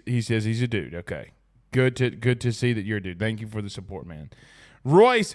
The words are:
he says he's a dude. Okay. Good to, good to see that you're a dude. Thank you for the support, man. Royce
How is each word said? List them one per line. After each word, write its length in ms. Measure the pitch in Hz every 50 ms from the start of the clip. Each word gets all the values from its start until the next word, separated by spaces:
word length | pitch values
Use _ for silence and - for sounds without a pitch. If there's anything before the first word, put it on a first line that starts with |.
| -
he 160 | - 123 120
says 220 | 110 - 117 110 107
he's 180 | 110 113 117
a 60 | 127
dude. 260 | 120 117 98 76 64 80
Okay. 380 | 85 - - 85 69 - - _ _ _ _ _ _ _ -
Good 240 | - 127 127 131 127
to, 140 | - 123 120
good 320 | - 110 113 127 123 120
to 100 | - 123
see 220 | 110 - 123 120 117
that 80 | 110
you're 160 | 95 107 107
a 40 | 104
dude. 180 | 92 92 87 87
Thank 200 | 107 113 110 107
you 80 | 113
for 140 | 107 107 107
the 80 | 101 101
support, 360 | - 98 95 101 98 82 -
man. 260 | 85 82 76 76 - - - - - - - - - - - -
Royce 500 | 127 151 185 226 254 247 226 208 - -